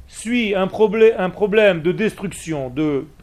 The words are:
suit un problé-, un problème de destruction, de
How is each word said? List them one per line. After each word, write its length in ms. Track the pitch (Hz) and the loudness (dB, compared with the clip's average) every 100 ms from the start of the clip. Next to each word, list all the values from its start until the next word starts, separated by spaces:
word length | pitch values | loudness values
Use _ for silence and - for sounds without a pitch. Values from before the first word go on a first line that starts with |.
| - | -20
suit 480 | - 220 247 214 196 | -14 -4 -2 0 0
un 100 | 185 | -2
problé-, 480 | - 214 220 220 | 0 0 4 4
un 160 | 226 180 | 4 -4
problème 520 | - 202 214 208 170 | -2 0 4 4 4
de 100 | 160 | -2
destruction, 800 | 160 214 - 185 - 165 151 131 | 0 -2 -4 -12 -10 -8 -8 -6
de 360 | 127 151 139 147 - | -4 -2 -2 -6 -14